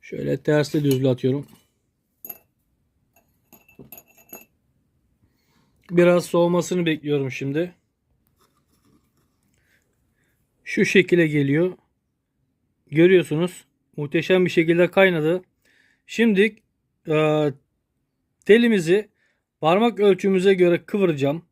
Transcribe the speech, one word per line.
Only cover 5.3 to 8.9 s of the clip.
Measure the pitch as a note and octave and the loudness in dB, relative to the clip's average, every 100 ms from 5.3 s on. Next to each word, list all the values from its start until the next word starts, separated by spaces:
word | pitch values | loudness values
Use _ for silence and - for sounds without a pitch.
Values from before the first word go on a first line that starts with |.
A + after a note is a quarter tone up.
| _ _ _ _ _ _ | _ _ _ _ _ _
Biraz | F3 F3 F3 E3+ | 2 2 2 0
soğumasını | F3 F3 F3 E3 F3+ E3+ | 0 0 0 -2 -4 -4
bekliyorum | D#3 D3 D3 C3+ | -6 -4 -4 -4
şimdi. | C3 C#3 C#3+ F3 - _ _ _ _ _ _ _ _ _ _ _ | -8 -6 -6 -6 -10 _ _ _ _ _ _ _ _ _ _ _